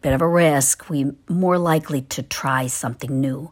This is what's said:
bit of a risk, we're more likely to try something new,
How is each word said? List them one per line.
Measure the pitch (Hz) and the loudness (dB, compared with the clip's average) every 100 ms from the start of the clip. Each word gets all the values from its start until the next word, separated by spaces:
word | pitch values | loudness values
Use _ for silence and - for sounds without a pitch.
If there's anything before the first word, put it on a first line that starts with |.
bit | 147 | -2
of | 135 | 2
a | 165 | 2
risk, | 170 160 143 131 - - | 4 4 4 2 -2 -4
we're | 147 139 139 - | -2 -2 -4 -4
more | 180 180 180 | 0 2 2
likely | 170 160 160 143 | 2 0 0 -4
to | 131 - | -4 -8
try | 131 - 135 131 127 | -8 -6 -2 -2 -2
something | - 127 123 131 131 | -4 -6 -6 -4 -2
new, | 135 - 165 | -2 -4 -10